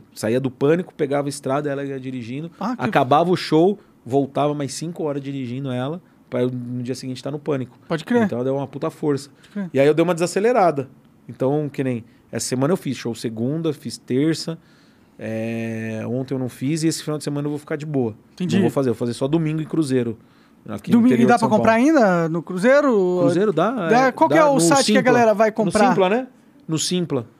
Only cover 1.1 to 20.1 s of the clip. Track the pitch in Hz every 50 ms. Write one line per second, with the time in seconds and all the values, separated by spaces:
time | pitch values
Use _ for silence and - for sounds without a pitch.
1.1 | 143 143 139 143 139 - - 135 135 147 147 143 139 139 143 139 135 131 127 135
2.1 | 131 127 113 110 127 143 160 170 - - 196 233 254 - - 214 - 151 135 123
3.1 | 139 151 170 180 180 - - - 151 156 170 196 208 - - _ _ _ _ 117
4.1 | 123 139 139 139 - 139 143 147 147 147 143 123 - - 156 170 170 - 165 147
5.1 | 139 143 135 139 139 139 131 117 120 135 143 135 123 123 127 143 165 180 - _
6.1 | _ _ _ _ - 123 123 127 127 127 120 120 123 123 123 123 127 127 - 131
7.1 | 127 127 - 139 143 147 147 160 147 131 123 123 - _ _ - 175 156 160 -
8.1 | 233 240 220 185 123 120 123 135 135 139 139 127 - 135 160 160 156 - 160 151
9.1 | 143 135 - - _ _ - _ - 208 190 165 - 131 139 147 151 156 165 175
10.1 | 180 160 180 170 - 196 202 240 254 233 185 170 151 139 127 - - _ _ _
11.1 | _ _ _ - 117 - 131 131 147 151 151 139 - - 135 131 123 113 110 -
12.1 | _ _ _ _ - 117 - - 127 127 135 147 190 180 - 143 120 - - 120
13.1 | 113 - - 120 113 110 117 131 151 165 165 160 139 - - 120 - - _ -
14.1 | 120 131 147 160 156 - - 165 165 - _ _ _ _ _ _ _ _ _ _
15.1 | _ - 110 110 110 110 113 113 117 113 113 113 113 110 110 110 110 110 110 110
16.1 | 117 131 135 - 139 131 127 120 - - 127 135 160 156 160 160 147 - - 156
17.1 | 151 147 - 147 147 143 147 147 147 143 - - 160 147 151 156 147 135 117 110
18.1 | 107 - _ _ _ - 180 165 160 196 185 165 - 143 139 123 110 - 123 120
19.1 | 120 - 135 135 151 165 160 151 156 160 156 143 - 160 156 131 131 127 117 117